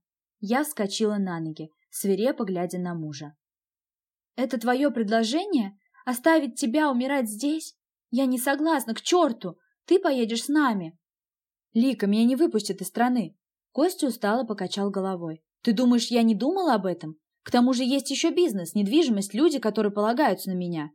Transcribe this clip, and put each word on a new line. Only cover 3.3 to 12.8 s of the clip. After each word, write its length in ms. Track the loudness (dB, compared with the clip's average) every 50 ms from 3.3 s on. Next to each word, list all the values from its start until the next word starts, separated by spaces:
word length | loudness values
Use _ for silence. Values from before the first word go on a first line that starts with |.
| -18 _ _ _ _ _ _ _ _ _ _ _ _ _ _ _ _ _ _ _ _
«Это 220 | -4 -4 -2 -2 -2
твое 320 | 0 0 2 2 2 0
предложение? 840 | 0 0 -2 0 2 2 2 0 0 -2 -2 0 0 -2 -2 -2 -8 _ _ _ _ _ _
Оставить 480 | -6 -6 0 2 4 4 4 2 -2 -4
тебя 360 | -4 -4 -2 0 0 2 2
умирать 380 | 0 0 0 0 0 -2 -2 -2
здесь? 480 | -4 -4 -4 -2 -2 -4 -6 -10 -16 _ _ _ _ _ _ _
Я 140 | -2 0 2
не 140 | 2 0 0
согласна, 560 | 0 0 0 0 0 0 0 0 -2 -4 -8
к 80 | -8 -2
черту! 560 | 2 4 4 4 4 0 -2 -8 -10 -10 -12 _ _ _ _ _
Ты 140 | 2 2 2
поедешь 460 | 4 2 0 0 0 0 -2 -4 -2
с 40 | 0
нами!» 480 | 2 2 4 2 2 0 -4 -6 -10 _ _ _ _ _ _ _ _ _ _ _ _ _ _ _ 0
«Лика, 320 | 2 2 2 2 0 0
меня 180 | 2 2 4 4
не 120 | 4 4
выпустят 440 | 2 2 2 0 0 -2 -4 -6 -8